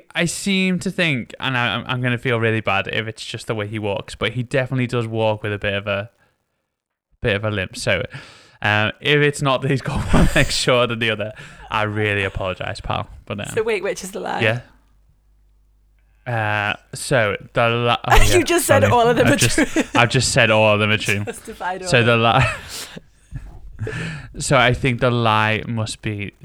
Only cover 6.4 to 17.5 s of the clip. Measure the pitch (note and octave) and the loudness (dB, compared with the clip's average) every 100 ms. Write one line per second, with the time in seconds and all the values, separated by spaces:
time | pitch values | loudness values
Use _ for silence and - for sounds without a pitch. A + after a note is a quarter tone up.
6.4 | _ _ _ _ _ _ _ - A#2+ G2 | _ _ _ _ _ _ _ -6 -2 0
7.4 | G#2+ G#2 F#2 - - F#2 - - - - | -2 -4 -6 -6 -2 -2 -2 -10 -18 -20
8.4 | - - G#2 G#2 G#2+ - - D3 D3 C#3+ | -20 -4 0 2 0 -2 0 2 2 0
9.4 | C#3+ C3 C3 C3+ - - - - - D#3+ | 0 0 0 -2 -2 -4 2 4 6 4
10.4 | C3+ - - B2 A#2+ A2+ A2+ G#2+ G#2+ - | 2 0 2 4 2 0 0 -2 -4 -8
11.4 | - - - G#2+ G#2+ G#2 G#2+ G2+ G2 - | -20 -20 -4 -2 0 0 0 0 0 -2
12.4 | F#2+ F#2 G2 G2 - - - - - G2+ | -4 -4 -8 -8 -4 -4 -6 -12 -10 -8
13.4 | - A3+ A3 G#3+ F#3+ F#3 F#3 F#3+ F3+ - | -6 -4 -2 -2 -2 -6 -8 -8 -6 0
14.4 | A2 A#2+ - _ _ _ _ _ _ _ | 0 0 -6 _ _ _ _ _ _ _
15.4 | _ _ _ _ _ _ _ _ B2+ A#2 | _ _ _ _ _ _ _ _ -6 -2
16.4 | G#2+ G#2 G#2 - - - - C3+ G#2 F#2+ | 0 0 -2 -4 -10 -10 0 2 2 -2
17.4 | - | -6